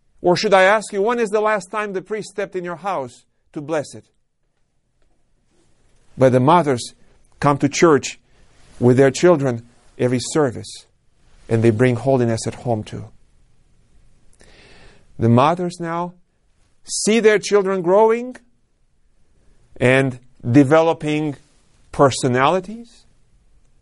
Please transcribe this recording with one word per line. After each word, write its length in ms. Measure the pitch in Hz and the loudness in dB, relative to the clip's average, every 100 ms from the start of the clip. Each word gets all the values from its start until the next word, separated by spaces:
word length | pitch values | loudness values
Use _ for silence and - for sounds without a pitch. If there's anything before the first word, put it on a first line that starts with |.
| _ _ | _ _
Or 140 | 175 175 | -2 0
should 180 | 208 | 2
I 100 | 190 | 4
ask 280 | 185 220 196 | 4 2 -2
you, 100 | 202 | -4
when 180 | 208 240 | -2 -2
is 100 | 220 | -2
the 100 | 214 | -2
last 320 | 214 214 - | -2 -4 -6
time 220 | 214 208 | -8 -6
the 80 | 196 | -8
priest 280 | 190 214 - | -8 -10 -10
stepped 260 | - 190 190 | -10 -8 -8
in 100 | 175 | -10
your 100 | 160 | -10
house 500 | 196 165 127 - _ _ _ | -8 -8 -8 -14 _ _ _
to 80 | 160 | -14
bless 320 | 143 156 120 110 | -6 -6 -6 -14
it? 100 | _ _ _ _ _ _ _ _ _ _ _ _ _ _ _ _ _ _ _ _ _ - | _ _ _ _ _ _ _ _ _ _ _ _ _ _ _ _ _ _ _ _ _ 2
But 140 | 131 | 2
the 80 | 127 | 4
mothers 520 | 131 175 147 120 - - _ _ _ - | 4 2 2 -4 -6 -20 _ _ _ -4
come 180 | 143 143 | -2 0
to 100 | 143 | -2
church 500 | - 170 139 - - _ _ _ _ - - | 2 4 4 0 -14 _ _ _ _ -18 0
with 180 | 120 127 | 2 4
their 140 | 135 | 2
children 580 | 135 180 156 139 117 - _ _ - | 4 2 2 0 -6 -12 _ _ -6
every 220 | 123 123 | -4 -4
service, 680 | - 156 139 98 107 - _ _ _ _ _ _ - | -4 -2 -2 -4 -16 -20 _ _ _ _ _ _ -4
and 160 | 113 | 0
they 60 | 113 | 2
bring 260 | 107 127 117 | 2 0 0
holiness 500 | 131 131 117 113 117 | -2 0 0 -4 -6
at 100 | - | -10
home 280 | 123 107 | -6 -6
too. 220 | - 113 107 - _ _ _ _ _ _ _ _ _ _ _ _ - _ - - - _ _ - | -8 -14 -16 -20 _ _ _ _ _ _ _ _ _ _ _ _ -20 _ -20 -20 -20 _ _ -2
The 120 | 117 | 2
mothers 480 | 120 147 180 175 175 | 4 4 0 -6 -8
now 360 | 165 170 175 - _ _ _ _ _ _ | -8 -8 -8 -12 _ _ _ _ _ _
see 380 | - - 202 226 | -12 -6 0 2
their 180 | 214 208 | 4 2
children 420 | - 202 190 190 | 0 0 0 -2
growing 540 | 170 196 220 233 254 254 _ _ _ _ _ _ _ _ _ _ _ _ _ - | 0 2 2 0 -6 -16 _ _ _ _ _ _ _ _ _ _ _ _ _ -2
and 420 | 127 131 135 123 _ _ 120 | 2 2 0 -6 _ _ 2
developing 880 | 139 135 160 165 160 151 151 151 143 _ _ _ _ _ | 4 6 4 2 -2 -4 -4 -6 -10 _ _ _ _ _
personalities, 1120 | - 139 - 135 123 143 185 180 233 233 _ _ _ _ _ _ _ _ _ | 0 0 0 -2 0 0 0 -6 -16 -20 _ _ _ _ _ _ _ _ _